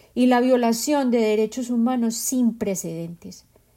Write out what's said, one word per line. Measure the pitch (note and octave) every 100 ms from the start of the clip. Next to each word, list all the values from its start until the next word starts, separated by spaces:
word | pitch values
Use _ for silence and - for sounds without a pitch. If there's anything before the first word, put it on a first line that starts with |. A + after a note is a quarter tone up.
| _
y | - B3
la | B3
violación | B3+ B3+ A#3 A3+ - D4 C4
de | A#3
derechos | A3 G#3+ G#3+ B3+ A#3+
humanos | A#3+ A#3 B3+ A#3
sin | A3+ - B3+ A#3+ A#3
precedentes. | G3+ F#3 E3+ E3 E3+ E3+ F#3 - _ _ _